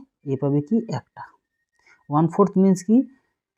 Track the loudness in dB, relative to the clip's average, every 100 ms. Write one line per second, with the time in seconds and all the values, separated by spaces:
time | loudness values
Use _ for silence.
0 | -8 _ -8 -4 -2 -2 -2 -4 -4 -10
1 | -12 -20 -20 _ _ _ _ _ _ _
2 | -6 -2 0 2 0 2 2 2 2 0
3 | 0 _ _ _ _